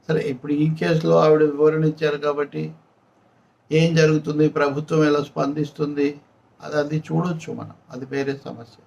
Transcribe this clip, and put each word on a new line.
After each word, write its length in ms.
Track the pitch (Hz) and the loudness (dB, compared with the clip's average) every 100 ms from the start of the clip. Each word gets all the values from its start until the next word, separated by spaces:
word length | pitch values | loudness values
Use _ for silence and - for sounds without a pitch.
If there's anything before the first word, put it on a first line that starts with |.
| - | -2
సరే, 140 | 160 | -2
ఇప్పుడు 300 | 151 127 147 | -2 -8 -4
ఈ 240 | 147 156 156 | 0 0 0
కేసులో 420 | 175 160 165 165 | 0 0 4 4
ఆవిడ 260 | 156 156 | 6 6
వివరణ 400 | 151 143 151 156 156 | 4 4 2 4 0
ఇచ్చారు 320 | 156 156 147 | 0 -2 -2
కాబట్టి 560 | 147 143 143 156 156 160 _ _ _ _ _ _ _ _ _ | -2 -2 -4 -6 -10 -12 _ _ _ _ _ _ _ _ _
ఏం 240 | 156 165 165 | 2 4 4
జరుగుతుంది, 540 | 156 156 151 147 151 | 4 2 0 0 0
ప్రభుత్వం 540 | 147 143 139 151 160 | 2 0 -2 -2 2
ఎలా 200 | 151 147 | 2 2
స్పందిస్తుంది, 1000 | 147 156 143 151 147 - 147 143 143 147 _ _ _ _ | -2 -4 -4 -2 -6 -4 -4 0 -2 -2 _ _ _ _
అది, 120 | 147 147 | -6 -4
అది 280 | 147 156 - | -2 -4 -2
చూడొచ్చు 420 | 160 180 160 - | -4 -2 -6 -10
మనం, 200 | 123 104 - _ | -12 -14 -18 _
అది 140 | 127 135 | -14 -8
వేరే 360 | 139 135 139 135 | -4 -4 -6 -10
సమస్య. 380 | 117 117 _ | -16 -18 _